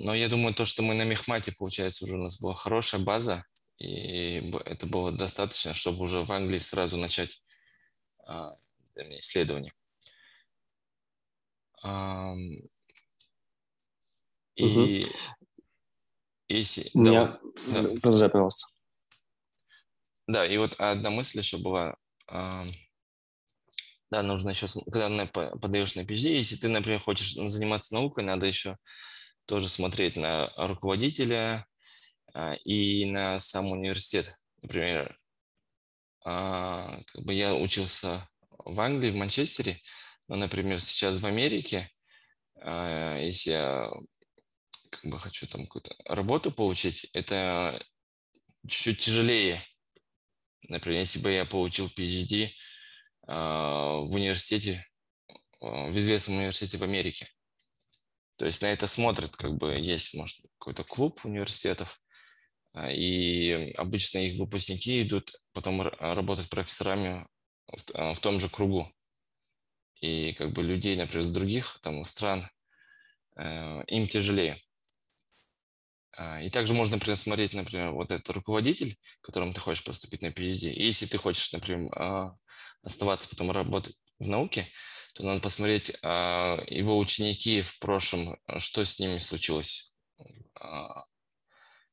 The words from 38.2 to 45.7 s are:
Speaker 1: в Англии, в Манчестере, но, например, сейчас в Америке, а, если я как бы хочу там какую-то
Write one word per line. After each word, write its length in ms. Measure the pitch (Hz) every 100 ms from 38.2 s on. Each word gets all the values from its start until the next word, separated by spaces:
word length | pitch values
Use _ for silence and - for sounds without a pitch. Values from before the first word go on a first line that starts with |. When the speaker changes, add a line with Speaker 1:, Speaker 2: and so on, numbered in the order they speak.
| 90 _ _
Speaker 1:
в 300 | - - 92
Англии, 300 | 117 143 120
в 60 | 101
Манчестере, 640 | 101 131 147 - 117 87 - - - - -
но, 80 | 98
например, 440 | 98 101 98 90
сейчас 380 | - - 98 92
в 80 | 104
Америке, 640 | 107 143 - - 95 90 _ _ _ _ _ _ -
а, 560 | - 85 87 80 80 73
если 340 | 80 90 82
я 380 | 80 69 67 53 - - _ _ _ _ _ _ - _
как 160 | - 78
бы 60 | -
хочу 280 | 92 - -
там 160 | -
какую-то 280 | -